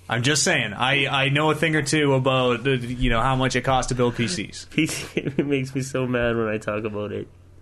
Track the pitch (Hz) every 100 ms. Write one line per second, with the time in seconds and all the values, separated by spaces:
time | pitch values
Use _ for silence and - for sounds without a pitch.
0 | - 117 127 151 190 151 107 104 127 139
1 | 135 135 139 139 156 151 160 156 147 156
2 | 143 135 131 131 123 117 135 131 120 123
3 | 127 113 131 131 131 123 135 131 123 127
4 | 123 120 113 90 - - - - 160 -
5 | - - - - 143 139 131 139 131 131
6 | 123 123 120 117 110 107 - 104 110 104
7 | 104 101 - - - -